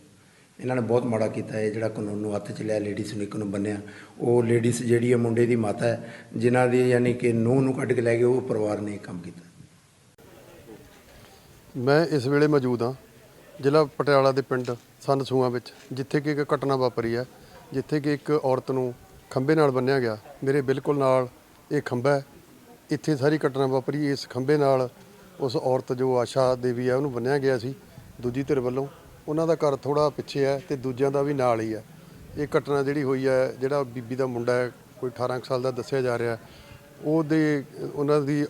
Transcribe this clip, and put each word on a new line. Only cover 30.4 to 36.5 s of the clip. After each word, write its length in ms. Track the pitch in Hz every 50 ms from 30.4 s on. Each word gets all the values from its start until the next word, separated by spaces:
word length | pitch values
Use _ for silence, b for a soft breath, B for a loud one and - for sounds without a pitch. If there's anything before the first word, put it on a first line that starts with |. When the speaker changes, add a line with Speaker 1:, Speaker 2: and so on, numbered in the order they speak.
| 139
Speaker 2:
ਹੈ 160 | 135 139 135 127 -
ਤੇ 60 | 147
ਦੂਜਿਆਂ 360 | 131 120 131 123 117 139 139
ਦਾ 100 | 139 143
ਵੀ 120 | 139 143 147
ਨਾਲ 280 | 135 127 123 117 113
ਹੀ 120 | 113 110 110
ਹੈ। 100 | 104 - - B B B B B B B B -
ਇਹ 100 | - 147 - -
ਘਟਨਾ 260 | 151 120 139 143 139 135
ਜਿਹੜੀ 200 | 139 143 151 139
ਹੋਈ 240 | 131 135 131 131
ਹੈ, 280 | 135 131 131 131 135 113 117
ਜਿਹੜਾ 240 | 131 135 147 143 139
ਬੀਬੀ 320 | 120 117 127 117 113 127
ਦਾ 120 | 127 135
ਮੁੰਡਾ 260 | 131 120 117 117 123 123
ਹੈ, 180 | 123 123 120 - - - - - -
ਕੋਈ 100 | 131 123
ਅਠਾਰਾਂ 300 | - - 123 120 127 127
ਕੁ 60 | -
ਸਾਲ 160 | - 135 123
ਦਾ 100 | 123 135
ਦੱਸਿਆ 300 | 123 123 110 - 135 135
ਜਾ 160 | 127 123 120
ਰਿਹਾ, 200 | 117 117 117 113 113 B B